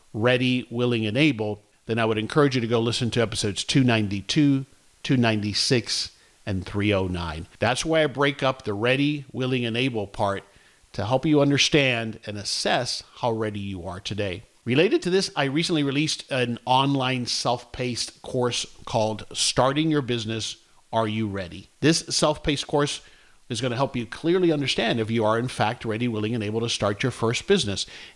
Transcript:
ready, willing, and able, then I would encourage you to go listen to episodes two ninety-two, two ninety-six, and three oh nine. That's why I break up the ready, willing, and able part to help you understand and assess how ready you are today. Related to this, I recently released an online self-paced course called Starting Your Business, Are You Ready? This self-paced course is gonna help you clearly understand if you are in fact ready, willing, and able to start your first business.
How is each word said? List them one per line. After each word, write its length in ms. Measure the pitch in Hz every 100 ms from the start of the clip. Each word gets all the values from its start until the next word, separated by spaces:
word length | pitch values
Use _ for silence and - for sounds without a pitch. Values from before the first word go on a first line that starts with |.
| _
ready, 560 | 107 117 127 127 127 -
willing, 340 | 117 123 120 110
and 100 | 110
able, 460 | 156 117 107 104 _ _ -
then 140 | 113
I 60 | 113
would 120 | 107
encourage 380 | 113 160 143 127
you 60 |
to 60 | 113
go 120 | 117
listen 320 | 117 113 120
to 100 | 120
episodes 420 | 110 104 104 95
two 200 | - 143
ninety-two, 800 | 127 113 104 101 92 160 143 135 135 _ _ _
two 140 | - 135
ninety-six, 960 | 117 107 104 101 - 127 113 - - - _ _ -
and 180 | 95 92
three 260 | 101 101
oh 140 | 98 95
nine. 400 | 90 85 80 - -
That's 260 | 110 127 165
why 160 | 160
I 60 | 151
break 340 | 120 143 139
up 220 | 135 127
the 100 | -
ready, 520 | 101 117 135 143 147 139
willing, 340 | - 127 131 120
and 120 | 113
able 300 | 135 117 98
part 380 | - 101 98 - _ _ _ _
to 120 | - 101
help 220 | 131 165
you 140 | 151
understand 800 | 139 139 - 156 135 117 113 107 -
and 140 | 101
assess 640 | 101 - - 185 123 - - -
how 160 | 123
ready 260 | 113 110 104
you 260 | 98 95 87
are 140 | 90
today. 420 | - 104 101 92 - _
Related 400 | - 127 190 339
to 80 | 190
this, 180 | 185 190 -
I 80 |
recently 400 | 139 143 170 165
released 480 | 143 131 156 - -
an 260 | 135 123 117 -
online 640 | 127 139 139 127 127 120
self-paced 960 | - 131 120 - - 123 117 - -
course 420 | - 131 123 117 - - -
called 420 | 117 110 107 -
Starting 600 | - - - 127 143 160
Your 100 | 151
Business, 560 | 120 120 107 110 104 - _ - -
Are 160 | 113 110
You 200 | 110 107
Ready? 420 | 98 90 87 - -
This 180 | 139 165 -
self-paced 560 | 147 151 151 - 143 -
course 360 | 147 147 - - - _ - -
is 120 | 117
gonna 140 | 127 117
help 200 | 139 127
you 100 | 113
clearly 460 | - 160 185 175
understand 480 | 151 135 - 226 127
if 120 | 110
you 120 | 113
are 140 | 107 113
in 100 | 127
fact 380 | - 110 120 117
ready, 220 | 107 123
willing, 260 | 107 107
and 100 | 120
able 180 | 104 110
to 80 | 117
start 340 | - 101 107
your 80 | 131
first 360 | - 113 120 -
business. 380 | 196 110 95 - - -